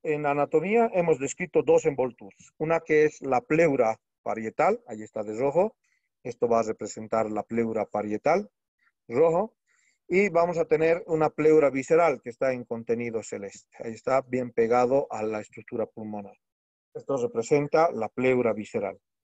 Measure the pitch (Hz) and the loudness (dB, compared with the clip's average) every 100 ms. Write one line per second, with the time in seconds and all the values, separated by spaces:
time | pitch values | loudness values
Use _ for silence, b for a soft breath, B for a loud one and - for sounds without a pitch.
0 | 165 151 147 143 143 160 180 226 226 185 | -4 -2 0 0 2 0 2 2 2 2
1 | 170 139 139 - 180 160 139 160 156 135 | 2 0 -2 -6 -2 0 4 4 2 0
2 | 127 - 101 - _ - 160 165 - 151 | -2 -6 -20 -20 _ -8 -2 -2 2 2
3 | 151 - 135 127 - 156 165 135 110 110 | 2 0 -2 -2 2 2 2 2 -2 -4
4 | _ _ 113 107 110 - 165 240 - 110 | _ _ -8 -6 -6 0 0 0 -6 -16
5 | 107 113 104 107 143 160 202 - _ _ | -12 -8 -8 -4 -2 0 0 -4 _ _
6 | _ _ - - 120 113 110 107 107 - | _ _ -14 -4 0 2 0 -4 -10 -12
7 | 110 110 107 104 - 113 113 110 101 104 | -4 -2 -2 -4 -4 -2 -2 -2 -4 -4
8 | 104 107 147 180 208 _ _ _ _ _ | -4 -2 0 0 -2 _ _ _ _ _
9 | - 120 165 170 220 _ _ _ _ _ | -6 2 2 2 -2 _ _ _ _ _
10 | - 180 202 165 175 165 165 156 160 170 | -2 0 2 2 2 0 0 2 2 0
11 | - 160 151 - 156 156 143 135 123 165 | 0 0 0 2 4 6 4 2 2 2
12 | 170 127 123 - 135 127 117 117 113 117 | 4 0 -6 -4 -2 -2 -6 -8 -4 -4
13 | 120 110 - 104 98 - _ - 120 110 | -4 -6 -8 -10 -12 -16 _ -14 -12 -10
14 | - 135 131 127 123 - 113 120 123 139 | -2 -2 0 -4 -4 0 2 2 2 2
15 | - 110 110 107 104 - - 117 107 - | 0 -6 -6 -6 -10 -18 -10 -8 -8 -10
16 | 107 104 101 - _ _ _ _ _ 117 | -12 -12 -14 -20 _ _ _ _ _ -14
17 | - 135 117 117 110 147 147 160 165 117 | -6 -4 -2 -4 0 0 2 2 2 0
18 | 107 - 127 127 117 107 104 113 98 95 | -6 -2 0 2 0 -2 -6 -6 -6 -8
19 | _ _ | _ _